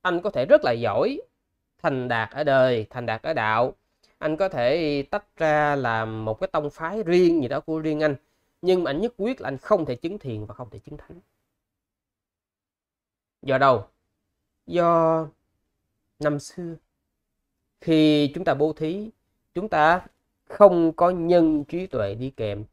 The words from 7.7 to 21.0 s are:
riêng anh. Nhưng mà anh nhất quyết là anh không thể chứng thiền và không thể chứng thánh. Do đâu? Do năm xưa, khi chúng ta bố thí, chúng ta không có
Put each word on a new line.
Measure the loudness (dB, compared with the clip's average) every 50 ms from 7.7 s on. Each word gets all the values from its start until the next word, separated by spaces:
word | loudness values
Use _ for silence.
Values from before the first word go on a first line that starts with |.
| -6 -4
riêng | -2 -4 -2 0 0
anh. | 0 -2 -4 _ _ _ _ _ _ _ _
Nhưng | 0 0 2 2 0
mà | -2
anh | -2 -2
nhất | -4 -6 _
quyết | -4 -6 -6 -6 -6
là | -8
anh | -8 -8
không | -8 0 0 0 0 0
thể | -4 -6
chứng | -8 -8 -10 -10 -8
thiền | -10 -10 -10 -8 -10
và | -12 -14
không | -16 -16 -16
thể | -16 -20
chứng | _ -18 -20
thánh. | -20 -20 _ -20 -20 _ _ _ _ _ _ _ _ _ _ _ _ _ _ _ _ _ _ _ _ _ _ _ _ _ _ _ _ _ _ _ _ _ _ _ _ _ _ _ _ _ _ _ _
Do | -4 -2 0
đâu? | 4 4 4 4 2 -2 _ _ _ _ _ _ _ _ _ _ _ _ _ _ _ _
Do | -4 -2 2 2 4 4 4 4 2 2 0 -2 -6 _ _ _ _ _ _ _ _ _ _ _ _ _ _ _ _ _ _
năm | -4 -4 -2 -4
xưa, | -8 -12 -14 -12 -12 -12 -14 -16 _ _ _ _ _ _ _ _ _ _ _ _ _ _ _ _ _ _ _ _
khi | -2 0 4 4 4 4 4 2 0 0 -4
chúng | -4 -2
ta | -2 0
bố | 0 0 -2 -2
thí, | -4 -6 -6 -6 -8 -10 -12 _ _ _ _ _ _ _ _ _
chúng | -10 -6 -2
ta | 2 4 4 4 4 2 -4 -14 _ _ _ _ _ _ _
không | _ 4 6 6 8 8 6 2 2 2
có | 2